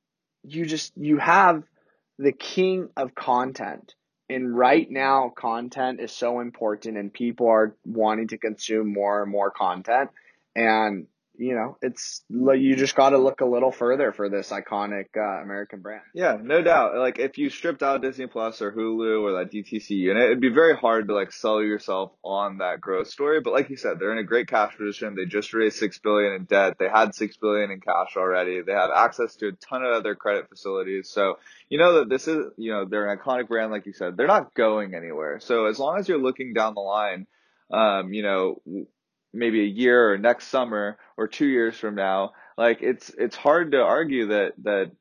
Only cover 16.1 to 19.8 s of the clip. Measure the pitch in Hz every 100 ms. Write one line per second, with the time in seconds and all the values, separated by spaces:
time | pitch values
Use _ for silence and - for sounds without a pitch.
16.1 | 170 175 107 117 160 170 160 110 110 127
17.1 | 117 131 135 143 - 170 139 139 135 131
18.1 | 131 127 117 113 113 104 113 113 113 113
19.1 | 110 104 92 92 107 98 107